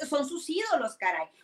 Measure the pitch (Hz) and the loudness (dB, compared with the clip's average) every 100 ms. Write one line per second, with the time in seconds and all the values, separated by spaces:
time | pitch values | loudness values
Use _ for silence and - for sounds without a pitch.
0 | 302 294 269 339 - 330 453 370 220 - | -2 0 0 -4 -4 -2 2 2 2 -2
1 | 185 165 160 - | 0 0 -2 -8